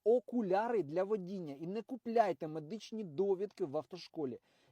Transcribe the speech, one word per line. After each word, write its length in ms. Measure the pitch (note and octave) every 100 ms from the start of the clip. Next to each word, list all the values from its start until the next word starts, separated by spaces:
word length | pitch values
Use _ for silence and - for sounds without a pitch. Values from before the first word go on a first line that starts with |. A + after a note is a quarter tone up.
окуляри 800 | G#3 A#3+ - B3 G3 F#3+ A#3 A#3
для 200 | C#3+ D#3+
водіння. 500 | G3 A3 F3 G3 D#3+
І 140 | C#3 E3
не 140 | G#3
купляйте 680 | - B3+ A#3 A3+ G#3 D#3 D#3+
медичні 560 | D#3 D3+ G#3+ - A3
довідки 640 | G3 C#3+ G3 F3+ G3+ - E3+
в 120 | D3
автошколі. 640 | C#3+ F3 - E3 C#3 A2+ _ _ _